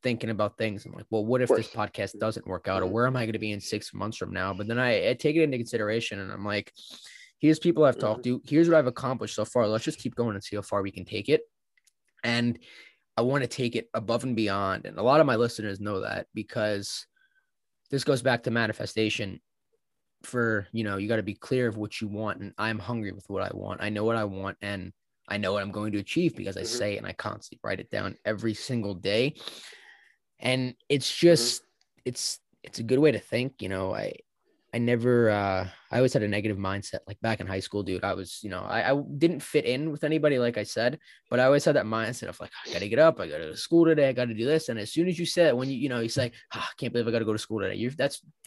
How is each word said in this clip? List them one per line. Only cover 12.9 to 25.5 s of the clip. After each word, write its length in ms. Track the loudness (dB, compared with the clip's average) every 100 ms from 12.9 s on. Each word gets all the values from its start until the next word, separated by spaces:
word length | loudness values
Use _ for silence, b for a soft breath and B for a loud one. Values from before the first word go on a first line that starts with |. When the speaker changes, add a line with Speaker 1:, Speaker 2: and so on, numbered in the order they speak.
| B B -2
Speaker 1:
I 60 |
wanna 260 | 0 2 -2
take 260 | -2 -2
it 160 | -2 -4
above 280 | -6 -2 -2
and 140 | 0 0
beyond. 500 | 0 0 0 -2 -6
And 100 | -2
a 60 |
lot 160 | 4 6
of 60 | 6
my 80 | 4
listeners 440 | 2 -2 -8 -6
know 200 | -6 -4
that 260 | -4 -6 -8
because 720 | -10 -6 -2 -2 -2 -6 -10 -12 _ _ _ _ _ _ _ -4
this 140 | -2
goes 180 | 2 2
back 220 | 4 2
to 60 | 2
manifestation 880 | 0 0 -2 -4 0 0 0 -6 -10 _ _ _ _ _ _ _ _
for, 460 | -6 0 2 0 -2
you 120 | -4
know, 140 | -2 -2
you 100 | 0
gotta 140 | 0
be 100 | -2
clear 320 | -6 -2 0 0
of 100 | -2
what 240 | -6 -6
you 60 | -6
want. 340 | -4 -6 -6
And 140 | -8 -4
I'm 200 | -4 -4
hungry 320 | -4 -4 -6
with 180 | -10 -8
what 140 | -4
I 80 | -4
want. 300 | -6 -8 -6
I 60 | -4
know 140 | 0
what 100 | 0 0
I 80 |
want 320 | -2 -4 -8 -8
and 300 | -6 -6 -8 -14 _ _ -8
I 80 | -2
know 160 | 0